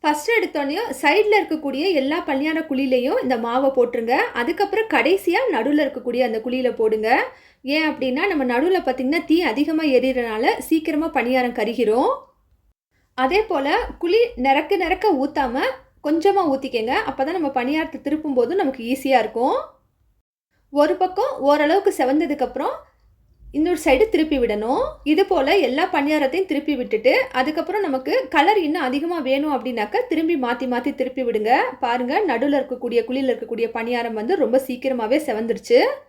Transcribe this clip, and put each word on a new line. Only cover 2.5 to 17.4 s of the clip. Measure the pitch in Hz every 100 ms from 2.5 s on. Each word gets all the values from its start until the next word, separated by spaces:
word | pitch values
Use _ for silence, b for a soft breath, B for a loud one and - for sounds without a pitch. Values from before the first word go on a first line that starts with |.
| 320
குழியிலையும் | 320 262 269 254 247 320
இந்த | 247 247
மாவை | 233 247 277
போட்டுருங்க. | 269 240 240 226
அதுக்கப்புறம் | 277 466 - 240 339 392 392 440
கடைசியா | 294 247 381 - 359 523
நடுவுல | 277 233 294 285
இருக்கக்கூடிய | - - 240
அந்த | 247 220
குழியில | 247 254 247 220
போடுங்க. | 220 220 220 277 508 B B B
ஏன் | 254 294 311
அப்படின்னா, | - 262 254 392
நம்ம | 330 254 247
நடுவுல | 330 370
பார்த்தீங்கன்னா, | - 254 262 330 330
தீ | 320
அதிகமா | 330 220 294 311
எரியறனால | 311 254 262 254 233 214 285 453
சீக்கிரமா | - 320 320 302 220
பணியாரம் | - 233 254 247
கருகிரும். | 240 214 220 214 226 359 539 - _ _ _ _ _ _ _ _
அதே | - 262 381
போல | 427 320 277 392 480 -
குழி | 339 415 466 -
நிரக்க | 262 277 311 392
நிரக்க | 339 370 427
ஊத்தாம | 294 277 - 262 247 453 523 - _
கொஞ்சமா | 294 320 359 392 339
ஊத்திக்கங்க. | 269 269 240 220 320 440
அப்பதான் | 269 277
நம்ம | 359